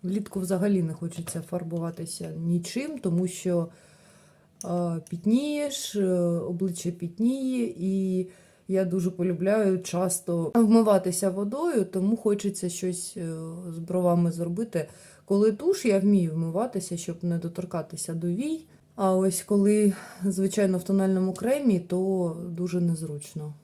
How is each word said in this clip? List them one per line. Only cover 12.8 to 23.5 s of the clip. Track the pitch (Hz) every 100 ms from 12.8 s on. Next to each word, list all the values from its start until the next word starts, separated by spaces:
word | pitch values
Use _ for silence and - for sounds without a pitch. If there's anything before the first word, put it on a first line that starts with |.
| 185 175 - -
е, | 165 160 160 165 180
з | 165
бровами | 165 180 175 170 170
зробити. | 170 170 175 226 170 151 - - -
Коли | - 196 214
туш, | 208 320 381
я | 247 196
вмію | 196 202 170
вмиватися, | 156 165 170 240 196 175 170
щоб | - 170
не | 175 170
доторкатися | 170 170 175 170 156 165 -
до | 165 175
вій. | 180 294 320 - - _ -
А | 196
ось | 185 190 185
коли, | - 202 202 214 208 185 - -
звичайно, | 190 185 190 196 196 185
в |
тональному | 180 196 190 190 185
кремі, | 185 226 285 269 185
то | 170 180 190 190 175 165 175
дуже | 170 180 175
незручно. | 175 160 160 147 - 160 151